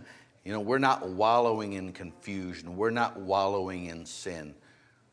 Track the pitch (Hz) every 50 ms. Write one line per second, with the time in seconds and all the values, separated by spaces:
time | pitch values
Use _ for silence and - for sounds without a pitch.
0 | - - - - - _ _ _ _ 95 104 107 104 107 127 135 139 131 131 -
1 | 90 95 92 92 107 113 117 120 120 117 110 110 104 101 101 95 92 92 87 -
2 | 92 85 - - - 104 98 95 92 90 87 80 78 87 87 92 107 113 113 120
3 | 117 - - 98 95 92 95 98 98 98 101 98 92 92 92 90 87 85 82 82
4 | 80 - - - - 95 85 80 76 73 73 - _ - - _ _ _ _ _
5 | _ _